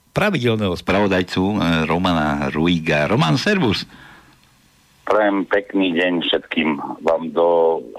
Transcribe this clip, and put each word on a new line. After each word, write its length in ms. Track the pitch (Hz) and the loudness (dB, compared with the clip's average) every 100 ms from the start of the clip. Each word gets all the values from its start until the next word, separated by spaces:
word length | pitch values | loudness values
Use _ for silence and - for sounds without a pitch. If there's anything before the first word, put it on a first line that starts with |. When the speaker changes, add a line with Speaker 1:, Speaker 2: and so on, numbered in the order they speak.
| _ | _
Speaker 1:
pravidelného 560 | 156 208 147 120 110 101 82 | -2 0 0 0 0 0 -2
spravodajcu, 640 | - 95 101 92 90 92 95 | -2 0 2 2 0 0 0
eh, 320 | 104 85 82 | 0 0 0
Romana 640 | 78 85 92 82 76 73 69 | 0 0 0 0 0 -2 -4
Ruiga. 560 | 76 82 85 80 76 73 | 0 0 0 0 0 2
Roman, 240 | 117 160 | 2 2
servus. 560 | 139 208 202 123 87 - - - - - _ _ _ _ _ _ _ | 0 0 0 0 -2 -6 -16 -20 -20 -20 _ _ _ _ _ _ _
Speaker 2:
Prajem 400 | - 101 104 98 87 | -2 2 2 0 0
pekný 480 | 104 - 98 92 85 | -2 -2 0 0 0
deň 240 | 90 85 | 0 0
všetkým 800 | - 80 - - 78 71 - - | 0 -2 -2 -2 -2 -2 -6 -6
vám 320 | 78 80 80 | -2 -2 -2
do 480 | 76 85 85 82 80 58 | 0 2 4 2 0 -4